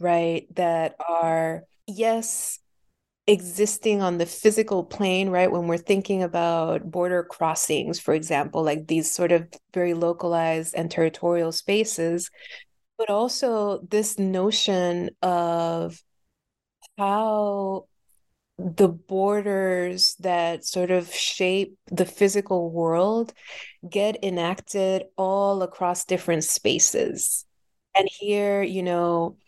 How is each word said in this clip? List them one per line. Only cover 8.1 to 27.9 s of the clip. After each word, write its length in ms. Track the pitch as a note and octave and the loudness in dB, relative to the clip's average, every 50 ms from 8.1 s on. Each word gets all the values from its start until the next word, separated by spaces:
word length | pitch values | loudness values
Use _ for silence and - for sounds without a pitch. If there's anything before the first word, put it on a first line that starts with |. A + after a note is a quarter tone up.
| D#3 | 0
example, 500 | D#3+ D#3 D#3+ D#3+ C#3+ D3 D3+ - D#3+ D#3+ | 0 0 0 0 -2 -2 -2 -2 -2 0
like, 240 | D#3 D3 D#3 D#3 - | 0 0 -2 -2 -2
these 220 | D#3+ D#3+ D#3 - | 0 0 0 0
sort 220 | - - F3+ E3+ | -2 0 2 2
of 160 | F3 E3+ E3 E3 - - - _ - | 4 2 2 -2 -12 -20 -20 _ -2
very 200 | F#3 F3+ F3 E3+ | -2 0 0 0
localized 800 | E3+ E3+ E3+ E3+ E3+ - F3 E3+ E3+ E3 E3 D#3+ D#3+ D#3+ D#3+ - | 0 0 0 0 -2 -2 0 0 2 2 0 0 -2 -4 -4 -6
and 160 | E3 E3 E3 | -4 -6 -4
territorial 600 | - - E3 D#3+ D#3 - - E3+ F3 E3+ E3+ E3 D#3+ | 0 0 0 0 0 -2 -2 0 0 0 0 -2 -4
spaces, 760 | - - - G3 G#3+ A3 G#3+ - - E3 E3 E3+ F3 F3 - - - - - - - - _ _ _ _ _ _ - | -4 -2 0 0 0 0 0 -2 -2 -2 -2 -2 -2 -4 -8 -12 -18 -20 -20 -20 -20 -20 _ _ _ _ _ _ -4
but 120 | A3+ G#3+ | -2 0
also 720 | G3+ G#3 A#3 B3+ - - - B3+ A3+ G#3+ G#3 G#3 G3 - - F3 | 0 0 0 0 0 0 0 0 2 2 0 0 -2 -4 -4 -2
this 280 | - G#3 G#3+ G#3 - - | 0 0 0 0 -2 -2
notion 920 | G3 F#3+ F#3 F#3 F#3 G#3 G#3+ - - - G3 F#3 F3+ F3 F3 F3 F3 - - _ | 0 0 2 2 2 2 2 2 2 2 2 2 2 2 0 -2 -4 -6 -4 _
of 800 | - F#3 F3+ F3 E3+ E3+ E3+ E3+ E3 E3 E3 E3 E3 E3+ E3 - _ _ _ _ _ _ _ _ _ _ _ _ _ _ _ _ - - _ - | 0 0 2 2 2 2 0 0 0 0 -2 -2 -4 -6 -8 -12 _ _ _ _ _ _ _ _ _ _ _ _ _ _ _ _ -20 -18 _ -2
how 880 | G3+ G3 G3+ G#3 A3 A3 G#3+ G#3+ G#3 G3+ G3+ G3+ G3 F#3+ F#3+ F#3+ - _ _ _ _ _ _ _ _ _ _ _ _ _ _ - | 0 0 2 2 2 2 2 2 0 0 0 -2 -2 -4 -4 -6 -8 _ _ _ _ _ _ _ _ _ _ _ _ _ _ -8
the 300 | F#3 F#3 E3 - G3+ F#3 | -8 -6 2 4 4 4
borders 1300 | E3 E3 - - F#3+ F#3+ F#3+ G3+ G3+ G#3 G3+ G3+ G3 F#3+ F#3+ F#3+ F#3 F3+ F3+ F3+ F3+ F#3 - - - - | 4 -2 -8 -6 -2 0 2 2 2 0 0 0 0 0 0 0 0 0 0 -2 0 0 0 0 0 -2
that 420 | F3+ F#3+ F3 F3 E3+ E3 E3+ D#3+ - | -2 0 0 2 0 0 -2 -4 -6
sort 280 | - - F#3 F3+ F3+ | -6 -2 -2 0 2
of 220 | F#3 F3+ E3+ F3 - | 2 2 0 -2 -4
shape 640 | - - - - - F#3+ F3+ F#3 G3 G3 - - _ _ - | -4 -4 -4 -2 0 0 2 2 0 -2 -2 -6 _ _ -6
the 180 | F3+ - F#3 | -2 0 0
physical 640 | E3+ - - G#3 G3 G3 G#3 G3+ - F#3+ F3+ E3+ E3+ | -2 2 2 2 4 4 0 0 0 0 0 0 -2
world 600 | E3 E3+ E3+ E3 E3 E3+ F3+ G3+ A3 A3+ A#3 A#3 - - - - - - - - - _ - F3 | -2 0 0 2 2 4 2 2 2 0 -2 -2 -6 -14 -20 -18 -18 -16 -18 -18 -20 _ -18 -6
get 340 | - G3+ G3+ G#3+ A3 - - | -2 0 0 0 -2 -2 -4
enacted 800 | G3 F3+ F3 E3+ E3+ F#3 F#3 - - - G3+ F#3+ F#3+ F#3+ F#3+ F#3+ - _ - | -4 -2 -2 -2 -2 -4 -6 -8 -6 -2 0 0 0 0 -2 -4 -6 _ -4
all 440 | F#3+ F#3 G3 G3 G3+ G3 G3 G3 | -2 0 0 2 2 2 0 0
across 440 | F#3 F3+ - - F#3 F3 F3+ F3 - | -2 -4 -4 -2 -2 0 0 -2 -2
different 400 | - F#3 F3 - - E3 D#3+ D#3 | -2 -2 -2 0 0 0 0 0
spaces. 1000 | - - - - - - - - - - - - - - - - - - - - - _ _ _ _ _ _ _ _ | -2 -2 0 0 0 2 4 2 2 2 2 0 0 -2 -2 -2 -2 -2 -4 -6 -10 _ _ _ _ _ _ _ _